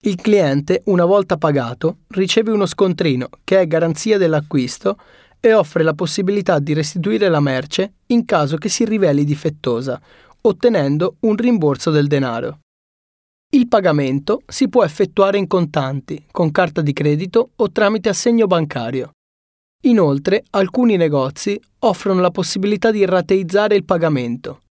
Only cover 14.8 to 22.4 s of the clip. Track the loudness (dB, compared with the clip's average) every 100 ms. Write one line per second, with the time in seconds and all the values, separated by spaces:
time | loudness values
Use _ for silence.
14.8 | 0 0 -2 2 2 2 0 0 0 -2
15.8 | -4 -6 -10 -14 _ -2 0 2 0 0
16.8 | -2 0 0 0 0 -2 -2 _ -4 0
17.8 | 0 0 -2 -2 0 2 2 0 -2 -6
18.8 | -6 -6 -8 _ _ _ _ _ _ _
19.8 | 2 4 4 2 0 -2 -2 -2 -2 2
20.8 | 2 2 2 0 -2 -4 -6 -6 _ _
21.8 | -2 0 -2 0 0 0